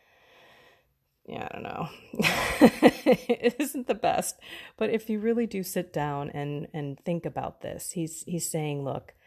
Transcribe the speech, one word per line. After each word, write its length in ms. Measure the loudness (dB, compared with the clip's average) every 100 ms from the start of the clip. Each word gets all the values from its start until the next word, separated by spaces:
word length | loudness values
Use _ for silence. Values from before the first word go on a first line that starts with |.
| _ _ _ -20 -20 -20 -20 _ _ _ _ _ -14
yeah, 200 | -10 -10
I 60 |
don't 100 | -10
know, 260 | -10 -8 -10 -12 -8
<laughs> 0 | 0 0 0 -2 8 8 10 6 6 4
it 500 | 4 2 0 2 0
isn't 260 | -4 -4 -2
the 80 |
best. 460 | 0 2 2 -2 -8 -14 -16 -14 -4
But 120 | 0
if 220 | 0 -2
you 80 | 0
really 260 | 0 2 0
do 160 | -2
sit 320 | -4 -4 -4
down 380 | -2 -2 -2 -4
and, 360 | -4 -4 -6 -6
and 260 | -6 -6 -6 -4
think 180 | -4
about 380 | -4 -6 -6 -8
this, 300 | -10 -10 -8
he's, 320 | -6 -6 -8
he's 260 | -6 -6 -2
saying, 340 | -2 -2 -4
"Look, 300 | -4 -6 -10 -20